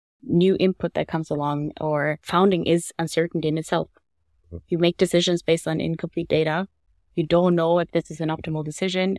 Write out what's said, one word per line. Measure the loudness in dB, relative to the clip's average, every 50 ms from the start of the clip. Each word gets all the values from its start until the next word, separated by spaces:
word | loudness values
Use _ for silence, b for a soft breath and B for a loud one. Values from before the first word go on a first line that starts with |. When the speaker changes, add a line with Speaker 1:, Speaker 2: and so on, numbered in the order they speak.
| _ _ _ _ -6
Speaker 1:
new | 0 2 4 4 4 4 4
input | 2 0 0 0 -4 -4 -2
that | -4 -4 -2
comes | -2 -4 -4 -4
along, | -4 -2 -2 -2 -2 -2 -4 -6 -6 -6
or | -4 -2 -2 0 0 -2 -4 -6 _
founding | -2 2 4 4 4 4 2 2
is | 2 2 2 0 -4 -6 -6
uncertainty | -6 -2 0 -2 -2 0 -2 -2 -2 0
in | -2
itself. | -2 -2 -2 -2 -2 -2 -4 _ _ _ _ _ _ _ _ _ _ _ _
Speaker 2:
Mm-hmm. | -14 -14 -6
Speaker 1:
You | _ 0 2
make | 2 2 2
decisions | 2 0 2 2 2 2 2 0 0 2
based | 0 0 0 0 -2
on | -4 -2
incomplete | -2 -4 -4 -4 -6 -6 -6 -6 -2 0
data. | 0 0 2 0 0 -2 -4 -6 _ _ _ _ _ _ _ _ _
You | -4 0
don't | 2 2 4 4 4 4
know | 4 4 4 2 2
if | 0 0 -2
this | -4 -4 -4
is | -6 -6
an | -4 -4
optimal | -4 -4 -6 -6 -6 -6 -6
decision. | -6 -6 -4 -4 -4 -2 -2 -2 -2 -2